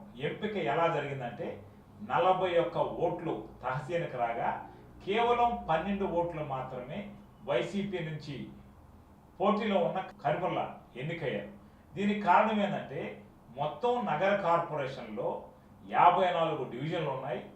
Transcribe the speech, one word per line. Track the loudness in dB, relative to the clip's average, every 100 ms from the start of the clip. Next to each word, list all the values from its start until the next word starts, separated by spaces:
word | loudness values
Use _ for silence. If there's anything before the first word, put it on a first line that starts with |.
| -14 -6
ఎంపిక | -6 -4 -4 -2
ఎలా | 0 2 2
జరిగిందంటే | 2 -2 -6 -8 -8 -8 -8 -14 -20 -20 -16 -2
నలభై | 2 4 4 4 4
ఒక్క | 2 2
ఓట్లు | -2 2 0 0 -4 -4 -6 -8
తహసీన్కి | -6 -4 -2 -2 -2 0
రాగా | 0 0 -2 -2 -6 -16 -20 -12 -2
కేవలం | 2 4 6 4 2 0
పన్నెండు | 0 2 0 0
ఓట్లు | 0 0 -2
మాత్రమే | -4 -6 -6 -8 -8 -10 -10 -14 -20 -14 0
వైసీపీ | 0 2 -2 -2 -4
నుంచి | -4 -6 -8 -8 -10 -14 -20 -20 -20 -20 -20 -20 -16 0
పోటీలో | 2 4 4 2
ఉన్న | 2 0 -6 -4
కరిమల్ల | 0 0 0 -2 -4 -8 -16 -8
ఎన్నికయ్యారు. | -6 -4 -4 -4 -8 -14 -20 -20 -14 -2
దీనికి | 0 2
కారణం | 6 6 6 4
ఏంటంటే | 2 0 -4 -6 -8 -10 -18 -20 -16 -4
మొత్తం | -4 0 0 2 0
నగర | 0 2 2
కార్పొరేషన్లో | 4 2 2 -4 -4 -6 -10 -4 -4 -4 -10 -20 -20 -20 -4
యాభై | 6 6 8 4
నాలుగు | 2 0 0 -6
డివిజన్లు | -6 -4 -2 -2
ఉన్నాయి. | -4 -6 -8 -8